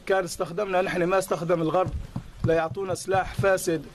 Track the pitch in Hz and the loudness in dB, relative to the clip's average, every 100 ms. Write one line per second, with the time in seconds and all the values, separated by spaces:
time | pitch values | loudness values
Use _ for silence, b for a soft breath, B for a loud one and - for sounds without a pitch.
0 | - 190 175 - 170 175 202 185 185 180 | 0 0 0 -4 -4 -2 0 2 2 0
1 | 170 190 185 175 165 170 160 180 175 - | 2 2 0 -2 0 0 2 2 0 -4
2 | - - - - - 165 160 196 190 170 | -8 -10 -12 -2 2 2 2 -4 -4 -4
3 | - 190 170 - 196 185 185 160 139 | 0 0 0 0 2 4 2 -2 -4